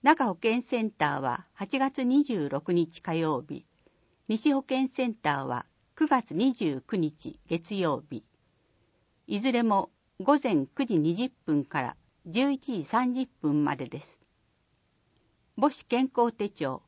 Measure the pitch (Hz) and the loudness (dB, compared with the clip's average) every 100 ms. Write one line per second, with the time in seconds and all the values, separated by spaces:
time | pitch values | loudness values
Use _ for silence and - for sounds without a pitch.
0 | 262 320 247 175 226 233 240 247 220 - | 4 4 2 0 0 0 0 -2 -2 0
1 | 147 139 135 120 - - 196 269 269 269 | 0 0 -2 -4 -8 -12 -4 0 0 0
2 | 247 269 285 220 143 139 - 175 165 - | 2 4 4 0 -2 -4 0 0 0 -4
3 | - 165 160 143 147 175 _ _ _ _ | -6 -2 0 -2 -4 -14 _ _ _ _
4 | _ _ _ 220 302 269 269 262 262 - | _ _ _ 0 2 0 0 -2 -2 -2
5 | 254 214 151 143 135 123 - _ _ - | -4 -2 -2 -2 -2 -6 -8 _ _ -2
6 | 160 262 - 160 254 247 175 135 - 185 | 2 2 0 0 0 2 -2 -2 -4 -2
7 | 156 151 - - _ 165 165 202 170 135 | -2 -4 -16 -18 _ -6 -4 -2 0 -2
8 | - 117 _ _ _ _ _ _ _ _ | -4 -14 _ _ _ _ _ _ _ _
9 | _ _ - 208 247 240 233 202 - _ | _ _ -6 -2 0 0 2 0 -2 _
10 | _ _ 190 294 262 175 135 - 262 190 | _ _ 2 2 4 0 -2 -4 0 2
11 | 151 175 254 _ - 147 139 151 123 - | 2 0 -4 _ -2 -2 -2 -4 -6 -8
12 | _ _ - 175 277 269 - 220 139 226 | _ _ -6 0 0 -2 -4 -6 -2 0
13 | 247 247 262 _ 151 147 147 139 131 139 | 0 -2 -6 _ 0 0 0 -2 -8 -12
14 | - _ _ _ _ _ _ _ _ _ | -16 _ _ _ _ _ _ _ _ _
15 | _ _ _ _ _ - 269 - - 240 | _ _ _ _ _ 0 0 0 -2 0
16 | 262 - 240 220 202 - 143 131 | 0 2 0 0 -6 -4 -4 -4